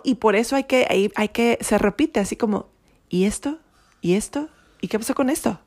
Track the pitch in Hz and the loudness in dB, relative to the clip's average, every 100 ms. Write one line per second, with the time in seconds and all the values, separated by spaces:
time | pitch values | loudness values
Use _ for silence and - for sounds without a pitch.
0 | - 233 220 202 233 277 269 254 - 190 | -2 0 2 2 2 0 2 2 2 2
1 | 202 220 214 - 233 226 - 208 208 - | 0 -2 -2 0 0 0 0 2 2 0
2 | 311 220 196 - 220 196 - _ _ _ | 0 0 -4 -2 -2 -2 -6 _ _ _
3 | _ 180 196 - 285 320 _ _ _ _ | _ 0 0 0 -6 -8 _ _ _ _
4 | 170 190 - 285 311 _ _ _ 180 214 | 0 0 0 -6 -8 _ _ _ -6 -4
5 | 233 269 262 320 - 160 | -2 -2 0 0 -2 -6